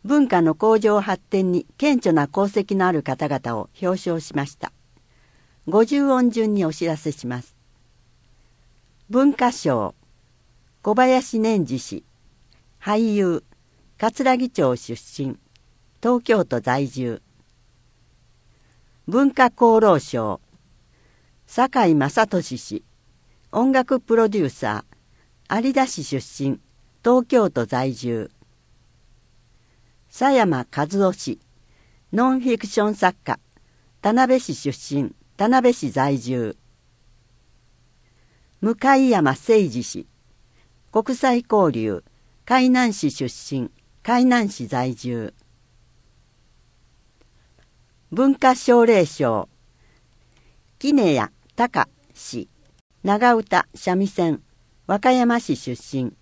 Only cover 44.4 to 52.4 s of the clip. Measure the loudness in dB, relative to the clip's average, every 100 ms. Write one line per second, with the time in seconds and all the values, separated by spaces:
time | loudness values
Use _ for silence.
44.4 | -2 -6 -6 -4 -4 -6 -8 -8 -8 _
45.4 | _ _ _ _ _ _ _ _ _ _
46.4 | _ _ _ _ _ _ _ _ _ _
47.4 | _ _ _ _ _ _ _ 0 2 4
48.4 | 2 2 4 4 6 4 2 -2 -2 -2
49.4 | -6 _ _ _ _ _ _ _ _ _
50.4 | _ _ _ _ 0 2 4 2 -2 _
51.4 | _ -4 -2 0 -4 _ _ -20 -12 -12